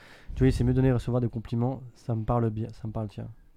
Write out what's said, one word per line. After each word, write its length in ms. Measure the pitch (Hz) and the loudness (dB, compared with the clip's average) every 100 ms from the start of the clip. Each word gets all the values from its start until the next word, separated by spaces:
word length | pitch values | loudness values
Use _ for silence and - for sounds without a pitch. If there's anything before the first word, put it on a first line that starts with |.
| - - - - | -20 -20 -12 2
Tu 80 | |
vois, 80 | 131 | 4
c'est 120 | 127 | 4
mieux 80 | 120 | 2
donner 140 | 127 131 | 4 4
et 40 | |
recevoir 280 | 120 - 123 | 4 2 0
des 80 | 117 | 0
compliments. 540 | 117 107 117 120 127 123 - | -4 -4 -2 0 -2 -10 -16
Ça 180 | - | -6
me 100 | 113 | -4
parle 240 | 110 120 113 | 0 0 0
bien, 180 | 110 113 - | -2 -6 -8
ça 60 | 110 | -8
me 60 | |
parle, 160 | 113 107 | -6 -8
tiens. 200 | - 110 113 - | -8 -12 -14 -20